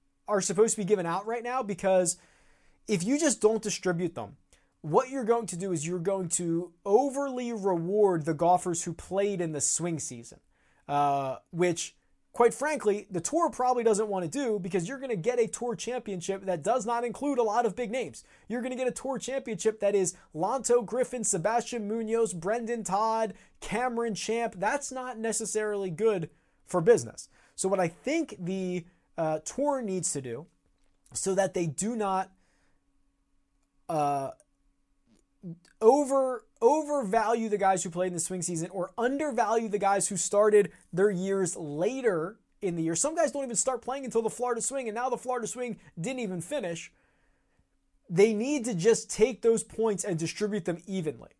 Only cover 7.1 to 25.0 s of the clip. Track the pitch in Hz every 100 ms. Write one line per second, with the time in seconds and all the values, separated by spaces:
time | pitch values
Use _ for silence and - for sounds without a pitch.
7.1 | 262 277 254 240 226 196 175 165 208 202
8.1 | 170 151 151 170 180 185 165 - 165 -
9.1 | 190 202 190 170 151 - - 170 160 -
10.1 | 120 117 - _ _ _ _ - 143 143
11.1 | 139 135 131 - 170 175 165 - - _
12.1 | _ _ - 240 233 294 294 208 202 -
13.1 | 180 165 320 330 - 254 247 226 202 214
14.1 | 190 170 247 269 208 180 190 170 269 262
15.1 | 214 165 247 226 - 240 208 - 247 -
16.1 | 185 170 190 190 180 143 240 202 240 240
17.1 | 202 294 262 226 214 233 185 233 254 185
18.1 | 113 - - - 233 247 254 254 - 262
19.1 | 247 - 269 254 208 220 214 202 202 180
20.1 | - - 151 185 262 226 240 196 240 247
21.1 | 254 220 190 175 233 226 240 202 226 220
22.1 | 226 226 175 170 233 226 233 190 196 220
23.1 | 226 220 - _ _ - 214 254 233 233
24.1 | 185 - 226 233 202 196 277 - 254